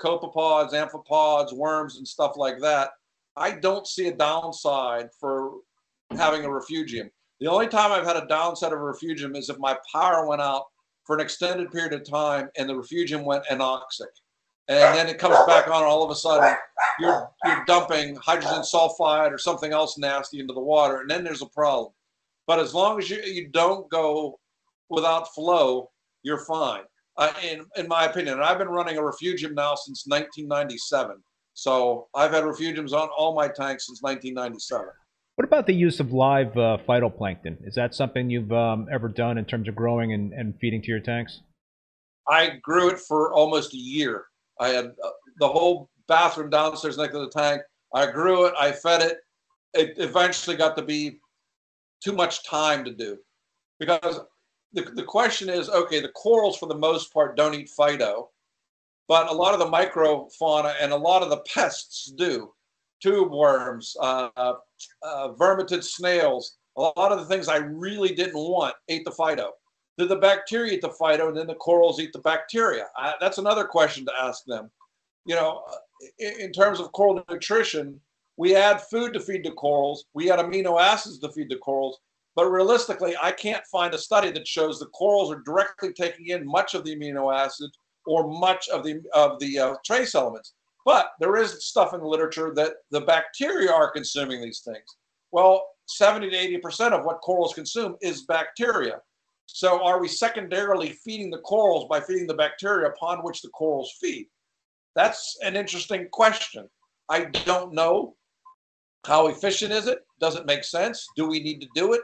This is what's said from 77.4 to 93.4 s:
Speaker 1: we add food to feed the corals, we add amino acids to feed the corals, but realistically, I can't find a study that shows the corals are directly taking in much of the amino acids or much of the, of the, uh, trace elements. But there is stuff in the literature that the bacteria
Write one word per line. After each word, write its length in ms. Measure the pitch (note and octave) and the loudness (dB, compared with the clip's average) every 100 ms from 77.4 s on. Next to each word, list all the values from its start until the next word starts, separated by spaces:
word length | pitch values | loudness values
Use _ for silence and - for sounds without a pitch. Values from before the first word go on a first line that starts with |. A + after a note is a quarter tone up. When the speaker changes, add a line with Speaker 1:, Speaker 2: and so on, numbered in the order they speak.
| - G#3 - D#3 C#3+ C#3 _ _ _ - | -2 0 0 -4 -8 -12 _ _ _ -2
Speaker 1:
we 200 | F3 F#3+ | 4 6
add 240 | G3+ G3+ | 6 4
food 300 | - A3+ A#3+ | 0 -4 -2
to 60 | A3+ | -6
feed 240 | - F#3+ | -6 -6
the 80 | D#3+ | -6
corals, 540 | - C#3+ D3 C#3 C#3 - | -4 0 2 0 -4 -10
we 160 | D3 F3 | -2 2
add 100 | F#3 | 4
amino 400 | E3+ F#3+ F3+ E3+ | 2 -2 0 4
acids 380 | F#3+ G#3+ - C3+ | 6 4 -2 -12
to 100 | D3 | -10
feed 200 | D#3 C#3 | -8 -8
the 60 | B2+ | -8
corals, 420 | - C3+ C3+ C3 _ _ _ | -4 -4 -4 -8 _ _ _
but 120 | - F3 | 0 2
realistically, 680 | F#3 F#3+ A#3 A#3 G3+ F3 E3+ | 4 4 4 2 -4 -4 -2
I 100 | E3 | -2
can't 360 | F#3 G#3 G#3+ - | -2 -4 -6 -4
find 280 | F#3 F3 | -2 0
a 40 | D#3+ | -2
study 340 | - G#3 G3 | 0 2 2
that 140 | D#3 - | -2 -6
shows 340 | - D#3 C3 | -2 -2 -2
the 60 | C#3 | -12
corals 460 | - G3 G3+ F3 | -2 2 2 2
are 100 | D3+ | -4
directly 480 | B2 E3+ G3 - F#3+ | -4 0 0 -2 -8
taking 360 | F3+ F3 E3+ E3+ | -4 -6 -6 -6
in 180 | F3+ C#3+ | -6 -2
much 280 | E3+ - | 0 0
of 100 | F#3 | -4
the 120 | D#3 D3+ | -8 -8
amino 360 | D3 C#3 C3+ | -8 -4 0
acids 460 | C3+ C#3 - D3 - _ _ - | 0 0 -4 -16 -18 _ _ -2
or 200 | D#3+ D#3 | 0 0
much 420 | D#3+ F#3 F#3 - | 0 0 0 -2
of 160 | D#3+ | -4
the, 160 | D3+ D3+ E3 | -4 -8 0
of 240 | D#3 D3 C3 | 4 4 2
the, 200 | C#3 C#3 | -6 -2
uh, 160 | C3 C3+ | -2 -2
trace 320 | - A#3 B3+ - | -2 0 0 0
elements. 380 | G#2 A2 - _ _ _ - | 0 -4 -14 _ _ _ 2
But 240 | C#4 - - | 4 2 -2
there 160 | E3 G#3+ | 0 2
is 300 | A3+ - - | 0 -4 -4
stuff 260 | - F#3 | 2 2
in 80 | F3+ | 0
the 60 | D#3 | -4
literature 460 | D#3 D#3+ D#3+ D#3+ | -2 -2 -4 -4
that 200 | C#3+ D#3 D#3 _ | 0 -2 -2 _
the 100 | D3 | -4
bacteria 680 | D3+ D#3+ D#3+ - | 2 2 0 -4